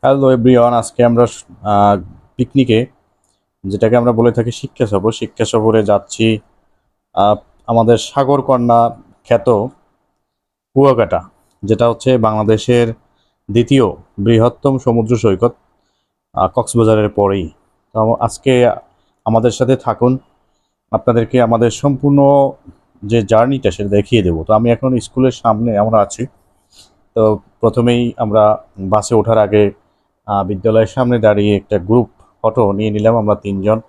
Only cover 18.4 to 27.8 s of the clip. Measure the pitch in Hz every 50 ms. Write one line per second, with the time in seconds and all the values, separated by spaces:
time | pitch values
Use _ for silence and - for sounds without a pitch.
18.4 | _ 135 131 123 123 120 - - - _ _ _ _ _ _ _ _ 110 110 113
19.4 | 113 120 110 - 131 117 135 127 - - 113 - 120 123 127 135 _ _ _ _
20.4 | _ _ _ _ _ _ _ _ _ _ - 110 - - 117 117 113 - - 127
21.4 | 120 113 117 113 117 117 110 - - 143 143 127 - 143 139 143 139 139 143 143
22.4 | 139 135 - _ _ - - _ _ _ _ _ - 101 110 117 107 95 113 110
23.4 | 117 127 139 131 - 104 87 - 107 101 101 104 104 - - 117 98 90 82 80
24.4 | 80 - 110 107 117 120 117 113 - 131 127 120 - - _ - 131 131 123 -
25.4 | _ 117 110 104 117 120 110 101 104 110 113 110 101 98 - - 117 139 _ _
26.4 | _ _ _ _ _ _ _ _ - _ _ _ _ _ _ 113 110 107 107 101
27.4 | _ _ _ _ - 113 107 -